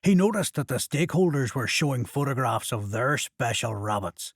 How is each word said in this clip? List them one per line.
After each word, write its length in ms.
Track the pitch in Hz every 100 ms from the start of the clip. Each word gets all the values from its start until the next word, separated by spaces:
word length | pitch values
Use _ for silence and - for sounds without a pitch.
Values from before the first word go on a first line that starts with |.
He 120 | 185
noticed 400 | 190 196 214 156
that 140 | - 139
the 80 | -
stakeholders 760 | - 143 160 165 180 143 123
were 120 | 139 113
showing 400 | - 147 127 117
photographs 680 | 139 139 131 127 110 -
of 180 | 117 101
their 280 | 110 127 147
special 560 | - _ 120 110 117
rabbits. 580 | 104 104 104 92 - -